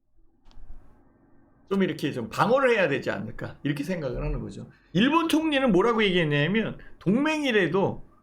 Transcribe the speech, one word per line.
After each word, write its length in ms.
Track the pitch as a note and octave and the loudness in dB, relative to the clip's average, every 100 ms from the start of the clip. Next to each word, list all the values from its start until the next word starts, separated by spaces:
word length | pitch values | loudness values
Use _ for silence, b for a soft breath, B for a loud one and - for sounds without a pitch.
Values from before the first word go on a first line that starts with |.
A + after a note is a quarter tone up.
| _ _ - _ - - - - - - _ _ _ - _ _ - | _ _ -20 _ -20 -16 -12 -12 -16 -20 _ _ _ -20 _ _ -4
좀 120 | G3 | 0
이렇게 280 | F3+ D3+ D3+ | 0 0 -4
좀 180 | B2 A2 | -4 -6
방어를 420 | - E3 C4 C4 | 0 2 4 4
해야 160 | A3+ E3 | 4 2
되지 220 | C3+ A#2+ | 0 -2
않을까, 480 | G2+ A2 - - - | -4 -6 -8 -10 -6
이렇게 200 | C#3+ D3 | -4 -4
생각을 400 | A3+ F3+ C#3 B2 | -4 -6 -6 -4
하는 160 | D3 C#3 | -4 -4
거죠. 280 | A2 G2 A#2 b b | -6 -12 -16 b b
일본 340 | E3+ B3+ D#4+ E4+ | 2 4 4 2
총리는 440 | D#4 D#4+ C#4 C4 | 0 2 2 4
뭐라고 320 | F3 A3+ A3+ | 4 4 2
얘기했냐면 720 | G#3 F3+ D#3 D3 D3+ A3 F3 - B - | 2 2 2 2 0 0 -2 -8 B -6
"동맹이라도 1040 | E3 A#3 D4+ D#4 C#4+ G#3+ E3+ F3+ D#3 G2 - _ | 0 0 0 0 0 2 2 2 0 -2 -12 _